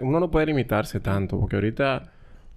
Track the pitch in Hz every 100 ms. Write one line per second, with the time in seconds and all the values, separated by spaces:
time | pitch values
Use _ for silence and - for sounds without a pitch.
0 | 127 160 175 156 156 147 113 107 - 104
1 | 110 98 95 101 98 101 104 117 139 135
2 | - - - - -